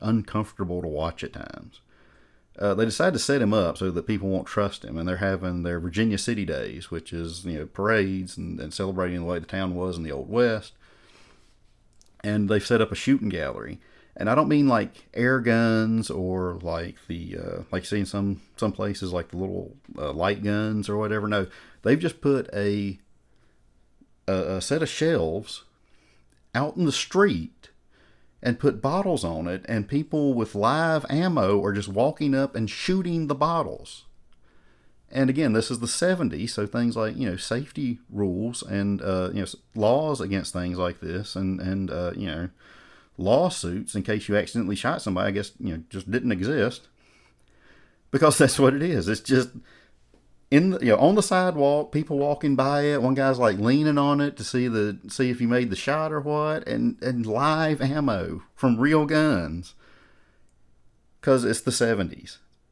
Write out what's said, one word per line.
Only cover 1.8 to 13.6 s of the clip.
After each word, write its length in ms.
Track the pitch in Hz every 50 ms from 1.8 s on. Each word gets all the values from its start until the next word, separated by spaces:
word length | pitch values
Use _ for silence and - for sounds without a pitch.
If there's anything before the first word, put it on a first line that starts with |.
| _ _ _ _ _ _ _ - - _ _ _ _ _ _ -
Uh, 160 | 101 101 95
they 100 | 101 113
decide 280 | 113 104 - 175 190 143
to 40 |
set 240 | 123 - - 143 139
him 120 | 113 101 107
up 240 | 107 90 82 -
so 120 | - 92 92
that 160 | 85 - -
people 240 | - 110 95 98 95
won't 160 | 95 90 -
trust 380 | - - 104 101 98 - - -
him, 140 | 53 71
and 100 | 82 85
they're 100 | 92 90
having 460 | 87 98 98 95 87 95 90 90 87 85
their 160 | 87 87 85
Virginia 380 | 82 87 82 104 113 110 101
City 280 | 95 - 123 113 104 95
Days, 460 | 80 76 65 55 50 60 85 - -
which 200 | 85 82 - - 87
is, 320 | 85 82 82 82 85 90
you 120 | 90 80
know, 80 | 73 78
parades 720 | - - - 98 107 113 107 98 95 95 95 90 85 -
and, 220 | - 85 85 - 64
and 140 | 69 78 -
celebrating 480 | - 98 95 92 95 92 90 90 87
the 40 | 85
way 140 | 85 90 87
the 80 | 82
town 260 | - 95 95 95 92 87
was 240 | 87 90 92 87
in 60 | 85 82
the 80 | 78
Old 180 | 69 69 65 -
West. 440 | 107 120 123 117 110 107 - - - _ - _ _ _ _ _ - - - - - _ _ _ _ _ _ _ _ _ _ _ _ - _ _ _ - -
And 260 | 104 107 110 104 98
they've 160 | 107 101 -
set 160 | - 120 113
up 100 | 110 -
a 40 | 101
shooting 340 | - - 135 139 131 110 104
gallery. 500 | 90 85 73 65 53 50